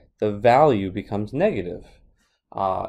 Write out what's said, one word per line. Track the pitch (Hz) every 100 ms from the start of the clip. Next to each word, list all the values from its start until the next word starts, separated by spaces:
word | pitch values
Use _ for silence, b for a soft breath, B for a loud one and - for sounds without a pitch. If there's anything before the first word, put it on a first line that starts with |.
| b _
the | 107
value | 104 117 123 156 113 98
becomes | 92 95 104 104
negative. | 131 196 143 87 90 - _ _ _ _ _ _
Uh, | - 98 92